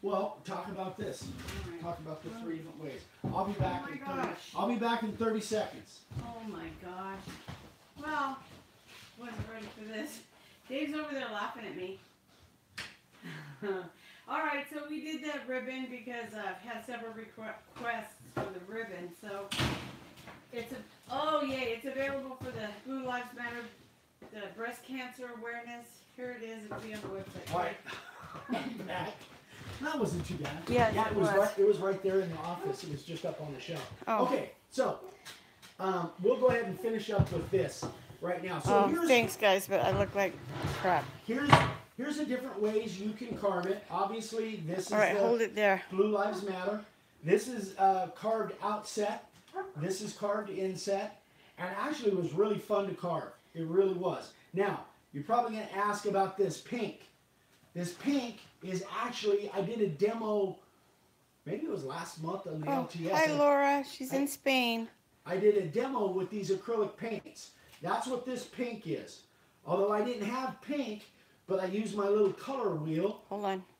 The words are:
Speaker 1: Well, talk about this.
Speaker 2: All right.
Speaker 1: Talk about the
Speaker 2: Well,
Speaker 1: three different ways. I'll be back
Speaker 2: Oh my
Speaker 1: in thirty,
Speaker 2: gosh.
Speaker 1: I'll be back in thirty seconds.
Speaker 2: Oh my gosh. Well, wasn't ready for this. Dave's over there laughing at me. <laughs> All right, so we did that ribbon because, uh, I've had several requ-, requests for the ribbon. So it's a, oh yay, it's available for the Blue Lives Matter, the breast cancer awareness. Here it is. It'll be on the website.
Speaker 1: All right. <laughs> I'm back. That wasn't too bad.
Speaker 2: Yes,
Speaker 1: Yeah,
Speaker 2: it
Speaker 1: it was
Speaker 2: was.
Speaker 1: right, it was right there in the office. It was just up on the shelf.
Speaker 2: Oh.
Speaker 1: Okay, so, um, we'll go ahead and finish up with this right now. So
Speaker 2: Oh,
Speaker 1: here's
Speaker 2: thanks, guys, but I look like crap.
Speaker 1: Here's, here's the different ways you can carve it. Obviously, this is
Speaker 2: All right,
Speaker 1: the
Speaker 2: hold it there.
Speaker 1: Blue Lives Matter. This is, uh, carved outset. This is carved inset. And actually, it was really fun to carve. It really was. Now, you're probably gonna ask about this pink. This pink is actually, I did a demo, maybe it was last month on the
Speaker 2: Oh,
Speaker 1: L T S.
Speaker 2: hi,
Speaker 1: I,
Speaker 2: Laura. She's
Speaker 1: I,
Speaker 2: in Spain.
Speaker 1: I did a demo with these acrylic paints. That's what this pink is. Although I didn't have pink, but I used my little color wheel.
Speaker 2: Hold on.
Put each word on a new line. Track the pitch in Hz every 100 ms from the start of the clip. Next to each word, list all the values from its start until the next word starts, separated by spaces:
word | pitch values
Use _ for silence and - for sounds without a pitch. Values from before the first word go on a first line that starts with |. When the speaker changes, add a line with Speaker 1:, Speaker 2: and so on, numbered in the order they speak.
Speaker 1:
Well, | - 196 - -
talk | - 180 202
about | 185 190 -
this. | - -
Speaker 2:
All | - - - 190 175
right. | 170
Speaker 1:
Talk | 170 170
about | 156 156
the | 165
Speaker 2:
Well, | 226
Speaker 1:
three | 165 160
different | 156 -
ways. | 156 127 - - -
I'll | 180 202
be |
back | 202 185 -
Speaker 2:
Oh | -
my |
Speaker 1:
in | 254
thirty, | 277 269 247
Speaker 2:
gosh. | - -
Speaker 1:
I'll | - 233
be | 233
back | 233 233
in | 220 -
thirty | 226 214
seconds. | 208 214 - - - - - -
Speaker 2:
Oh | 233 226 220
my | 165 165 156
gosh. | 180 180 190 196 - - - - - - - -
Well, | 302 294 269 254 - - - - - - - -
wasn't | 240 202 214
ready | 226 202 220
for | 214
this. | 220 302 - - - - - -
Dave's | 269 294
over | 302 302
there | 269 247
laughing | 214 208 247 208
at | 180
me. | 185 190 - _ _ _ - _ _ - - - _ - 170 151 147 143
<laughs> | 208 190 170 - - - -
All | 285
right, | 311 285 277
so | 302 294
we | 302
did | 302 302
that | 302 285 233
ribbon | 254 254 262 254
because, | 247 226 240 220
uh, | 214 196
I've | 185 220
had | 220 214
several | 226 226
requ-, | 214 220 - 220 214 -
requests | - 240 233 214 - -
for | -
the | 190 180 180
ribbon. | 220 202 180 175 -
So | 208 196 196 - - - - - - - - - -
it's | 240 226
a, | 247 - - -
oh | 262 311 302
yay, | 277 262 247 226
it's |
available | 269 254 269 277 262 247
for | 254
the | 226 214 208 254
Blue | 269
Lives | 254 247 240 240
Matter, | 240 240 220 - - _ _ _ -
the | 214 196 185
breast | 233 240
cancer | - 262 247 233 247 233
awareness. | 226 233 233 240 226 - - -
Here | 247 240
it |
is. | 226 226
It'll | 208 -
be | 220
on | 214
the | 202
website. | 190 190 180 -
Speaker 1:
All | 165
right. | 180 - - - - - - - -
<laughs> |
I'm | 247 269 208 185
back. | 180 196 - - - - - - -
That | 294 302
wasn't | 196 175 151
too |
bad. | 185 139 151 -
Speaker 2:
Yes, | 240 226
Speaker 1:
Yeah, | 208 220
Speaker 2:
it |
Speaker 1:
it | 202
was | 208
Speaker 2:
was. | 196
Speaker 1:
right, | 208 -
it | 202
was | 180
right | 190 196
there | 196 190
in | 175
the | 160
office. | 139 180 392 392
It | 160
was | 143
just | - 165 180
up | -
on | 147
the | 131
shelf. | - 156 - - -
Speaker 2:
Oh. | 220 254
Speaker 1:
Okay, | 269 - - _
so, | - 214 - - - - - - - - -
um, | 190 185 165 -
we'll | 190 254
go | 254
ahead | 233
and | 202 -
finish | 226 220 -
up | 202 -
with | 170 165
this | 190 170 - - - - -
right | 175 175
now. | 180 170
So | - 202
Speaker 2:
Oh, | -
Speaker 1:
here's | 330 339
Speaker 2:
thanks, | 247 - -
guys, | 208 190 196
but | 196
I | - 190
look | 196
like | 202 190 - - - 147 -
crap. | 190 165 131 - -
Speaker 1:
Here's, | 247 285 - 131 - - -
here's | 277 302
the |
different | 302 254 269 208
ways | 214 214 233 180
you | 214
can | 214 233 -
carve | 196 180 185
it. | 202 -
Obviously, | 170 196 226 214 226 226 208 156
this | 185 185
is |
Speaker 2:
All | 208
right, | 202 202
Speaker 1:
the |
Speaker 2:
hold | 196 233
it | 226 -
there. | 208 190 -
Speaker 1:
Blue | 190 208
Lives | 208 202 185
Matter. | 202 185 185 214 - _ _ _
This | 151 208 254
is, | 240 190 -
uh, | 190 190 180
carved | - 214 226 185 -
outset. | 202 208 - - 208 - - - - 370 370 147
This | 170 190
is | 214
carved | - 208 208 202
inset. | 190 190 180 - 196 160 - _ _ - -
And | 180 196
actually, | 262 311 226
it | 185
was | 160
really | 156 214 208
fun | - 208 196
to |
carve. | 180 175 165 - - _
It | 165 160
really | 180 196
was. | 175 175 143 - - -
Now, | 180 196 160 - - _
you're | 143
probably | 139 233 240 220
gonna | 208
ask | 190 254 240 208
about | 196 190 -
this | 185 151
pink. | - 240 214 - - _ _ _ _ _ _
This | 170 175
pink | - - 285 240 226 - _
is | 180 185 - 208
actually, | 240 226 208 202 202
I | 196
did | 196 226
a | 202
demo, | 143 208 226 214 208 196 - _ _ _ _ _ _ _ _ -
maybe | 214 311
it |
was | 196
last | 135 - - -
month | 160 196 180
on | 156
the | 156
Speaker 2:
Oh, |
Speaker 1:
L | 269
T | 247 170 160
S. | - 320
Speaker 2:
hi, |
Speaker 1:
I, | 294
Speaker 2:
Laura. | 294 285 285 285 269
She's | - 262
Speaker 1:
I, | 269
Speaker 2:
in | 277
Spain. | - - 262 240 226 226 - _ _ -
Speaker 1:
I | 185
did | 214 208
a | 165
demo | 202 262 247 196
with | 180 185
these | 214 175
acrylic | 190 - 233 202 -
paints. | 226 208 - - - - - -
That's | 175 233 254
what | 247 254
this | 247
pink | - - 247 220 165
is. | 139 - - _ _ _ _ -
Although | 185 202
I | 214
didn't | 233 226 208
have | 247 262 -
pink, | - 285 233 208 - _ _ _ -
but | 185
I | 185
used | 202 220 208
my | 196
little | 208 196
color | 180 - 269 220
wheel. | 160 156 160 196 220 -
Speaker 2:
Hold | 202
on. | 202 190 185 _